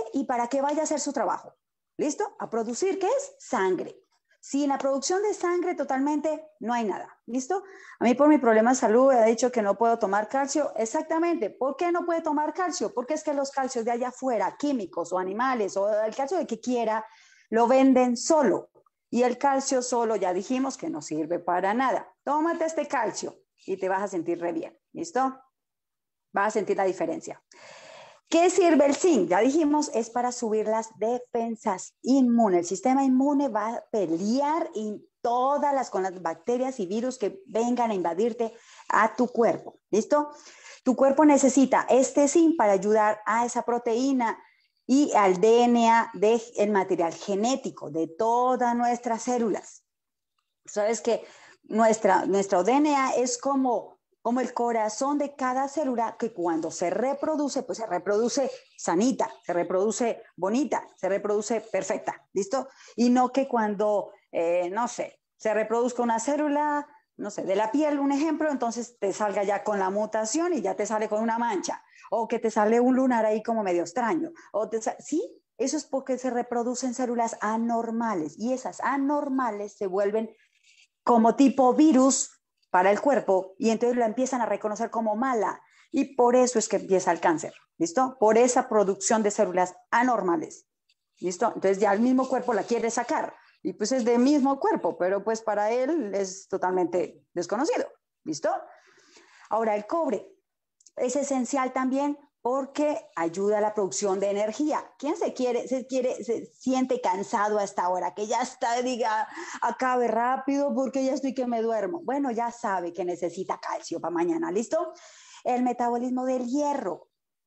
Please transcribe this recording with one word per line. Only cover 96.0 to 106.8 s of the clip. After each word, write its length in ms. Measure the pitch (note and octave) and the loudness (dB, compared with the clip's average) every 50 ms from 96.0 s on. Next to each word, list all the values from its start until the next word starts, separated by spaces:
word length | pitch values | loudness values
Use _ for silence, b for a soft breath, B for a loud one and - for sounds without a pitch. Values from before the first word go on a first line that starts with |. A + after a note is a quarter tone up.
| A3+ G3+ F#3+ | -2 -2 -2
es 320 | G3+ G3 F#3 F#3+ - - | -4 -4 -4 -6 -12 -8
totalmente 760 | _ F#3+ F#3 - F#3 F3+ F#3 F3+ E3 F#3 F3+ D#3 - - - _ _ - | _ -4 -2 -2 0 0 0 0 0 0 -2 -2 -4 -8 -16 _ _ -8
desconocido, 540 | F3 E3+ - G3 A3 D4 G4+ B4 - - - - _ _ _ _ _ _ | -8 -4 -4 -2 -2 -2 0 -2 -2 -4 -6 -10 _ _ _ _ _ _
¿listo? 260 | - D#3+ - - D4+ F#4+ - B B B B B B B B B B B B B B B B B B | -8 -6 -4 -2 -2 -2 -4 B B B B B B B B B B B B B B B B B B
Ahora, 260 | - A3 A3+ A3 G#3 | -2 0 0 0 -2
el 100 | G#3 G#3 | -2 -2
cobre 420 | - E4 E4+ D#4+ C#4 G#3 - - - - _ _ _ _ _ _ _ _ _ _ _ _ | -4 -2 -2 0 -2 -2 -4 -6 -12 -20 _ _ _ _ _ _ _ _ _ _ _ _
es 200 | - B3 B3+ B3+ | -4 -4 -2 -2
esencial 580 | C#4+ C4 - C#4 C4 A#3+ - - C4+ C4 B3+ - | -2 -2 0 -2 -2 -2 -2 -2 -2 -2 -2 -2
también 440 | C4 C4 C4 C4 C4+ C#4+ D4 C#4+ - - _ _ _ - | -2 -2 0 0 0 0 -2 -4 -6 -12 _ _ _ -4
porque 640 | A#3 B3+ C#4 C4+ C4+ - - D4 D4+ D4 - - - _ | -2 -2 -2 -4 -4 -2 -2 0 0 -2 -4 -8 -10 _
ayuda 440 | E3 E3+ E3+ D#3+ F#3+ G3 G#3 G#3+ G#3 | -4 -4 -4 -2 -2 0 0 2 2
a 20 | |
la 120 | G#3+ G#3+ G#3+ | 0 0 0
producción 460 | G#3+ G3 F3+ - - G#3 G3 F#3+ G3 | -2 -4 -2 -2 -2 -2 -2 0 0
de 100 | F#3+ G3+ | -2 -2
energía. 540 | G3+ G3+ G#3+ A3 G#3+ - D4+ D4+ B3 - - - _ - | 0 -2 -2 -4 -2 -2 -2 -2 -2 -4 -6 -10 _ -8
¿Quién 160 | C4 C#4+ F4 | -6 -4 -4
se 180 | - A4 C4+ - | -2 -4 -4 -2
quiere, 320 | - B3+ B3 A#3 A#3+ - | -2 -2 -2 -2 -2 -4
se 220 | - C4 C4 - | -4 -4 -6 -4
quiere, 360 | - C4+ C4 B3 B3+ - - G#3 | -4 -2 -2 -2 -2 -4 -4 -4
se 220 | A3 A3+ - - | -4 -4 -4 -6
siente 520 | - _ _ - B3+ C4 C4 | -10 _ _ -2 0 0 0